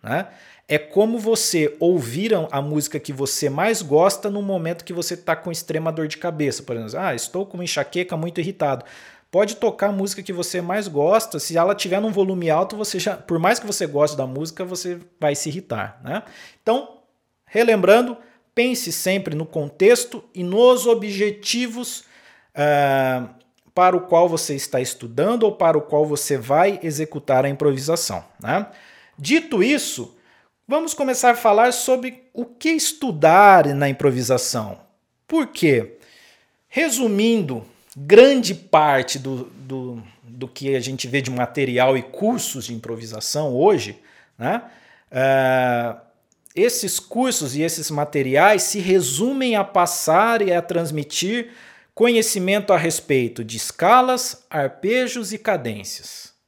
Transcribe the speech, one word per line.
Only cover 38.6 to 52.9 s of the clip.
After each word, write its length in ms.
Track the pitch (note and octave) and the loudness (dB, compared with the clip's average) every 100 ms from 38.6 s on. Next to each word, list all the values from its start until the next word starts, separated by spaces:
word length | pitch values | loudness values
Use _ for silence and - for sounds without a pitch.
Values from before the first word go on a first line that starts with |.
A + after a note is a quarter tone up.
| - D#3 D3+ C3+ B2+ C#3+ | 2 2 4 2 0 -6
do, 260 | C3 C3 | -6 -8
do, 580 | B2 - C3 C3 B2+ A#2 G2+ _ | -10 -16 -12 -10 -10 -12 -16 _
do 260 | A#2+ A#2+ B2 | -20 -14 -14
que 260 | - C#3 | -8 -2
a 60 | C3+ | -2
gente 260 | B2+ C3+ B2+ | -2 -8 -4
vê 160 | C#3 | -4
de 80 | B2+ | -2
material 680 | B2+ A#2+ - C3 B2 B2+ C3 | -4 -4 -2 -2 2 2 2
e 60 | |
cursos 640 | B2 - G#3 A#3+ - C#3 A#2+ | -2 -4 -2 -2 -6 -10 -10
de 80 | |
improvisação 800 | A#2 A2+ A2+ A2+ A2 - D3 D3+ | -12 -10 -12 -12 -12 -6 -4 -2
hoje, 440 | B2+ F3+ F3+ G#2 - _ _ _ _ | 2 4 4 -2 -12 _ _ _ _
né? 240 | A#2+ A3 A#3+ - _ _ _ | -4 -4 -6 -20 _ _ _
Ah, 840 | B2+ C3+ C3+ C3 C3 B2+ A#2+ A#2+ A2+ _ _ _ _ - | 0 2 4 4 2 2 0 -4 -8 _ _ _ _ -14
esses 440 | - A3+ A#3+ G3 - | 0 0 0 -4 -6
cursos 560 | - A3+ B3+ - C#3+ | -6 -2 -2 -2 -4
e 60 | C#3 | -2
esses 300 | E3 D#3+ D3+ | -2 -4 -6
materiais 720 | D3+ D3 D3 C3 C#3 F#3+ G#3 | -4 -2 -2 0 4 6 4
se 180 | - G#3 | 0 -4
resumem 760 | F#3 F#3 C#3+ C3+ A#3 C4+ B3+ G#3+ | 2 2 2 -2 -2 -2 -2 -2
a 80 | |
passar 760 | G3 F#3 F3 - - E3 A3 A3+ | 0 0 0 0 2 4 4 2
e 140 | G3 | 2
a 80 | F3 | 0
transmitir 880 | E3+ F3 E3+ D3+ C#3+ - F3+ A#3 A#3 - - - _ | 0 -4 -2 -6 -6 -6 -4 -4 -8 -16 -20 -20 _
conhecimento 800 | - A#3 A#3 A3 G3 F#3 G#3 G3+ | 0 2 4 0 -2 0 0 2
a 60 | F#3 | 2
respeito 640 | D#3+ | 2